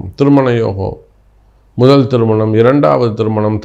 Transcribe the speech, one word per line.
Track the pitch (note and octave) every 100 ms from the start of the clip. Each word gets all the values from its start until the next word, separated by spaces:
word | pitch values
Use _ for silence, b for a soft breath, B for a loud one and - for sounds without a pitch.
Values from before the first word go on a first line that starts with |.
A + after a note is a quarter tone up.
| F#2 -
திருமண | C#3 C#3 C3
யோகம், | A#2 A2 G2 G2+ - _ _ _ _ _ _ _ -
முதல் | B2+ C#3 A#2+
திருமணம், | B2 A2+ A2 G#2+ A2
இரண்டாவது | A#2 C#3+ D3+ C#3 A#2+
திருமணம், | G#2 G#2+ G#2+ G#2+ G#2